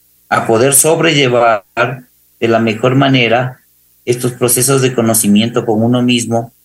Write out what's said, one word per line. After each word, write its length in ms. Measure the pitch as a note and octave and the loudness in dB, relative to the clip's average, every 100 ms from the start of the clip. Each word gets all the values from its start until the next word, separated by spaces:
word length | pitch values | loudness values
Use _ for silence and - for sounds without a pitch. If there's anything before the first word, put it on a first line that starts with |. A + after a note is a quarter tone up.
| _ _ - | _ _ -6
a 180 | A#2 A2 | -4 0
poder 280 | A2+ C3 | 2 2
sobrellevar 880 | C#3 D#3 D#3+ D#3+ D3 C3+ A#2+ A#2 G#2+ - - B2 C3 - _ _ - | 2 0 2 0 0 0 2 2 0 -4 -6 -4 -6 -14 _ _ -6
de 80 | A#2 | -2
la 140 | A2+ | 0
mejor 340 | A#2 G#2+ B2+ | 0 -2 0
manera 640 | C3 C#3 C3 A#2 A#2 B2+ - _ _ _ _ | 2 2 2 2 0 -2 -8 _ _ _ _
estos 260 | - B2 B2+ | -6 -4 -4
procesos 500 | - B2 B2+ B2 C3+ | -2 -2 0 0 0
de 120 | C3 | 0
conocimiento 720 | B2+ A2+ A2 G2+ G#2 A#2 A#2+ A2+ | 0 0 0 2 2 2 -2 -2
con 160 | G#2+ | 0
uno 200 | A#2 B2 | 0 0
mismo 500 | B2 A#2+ A2 A#2 B2 _ | 0 0 -2 -4 -6 _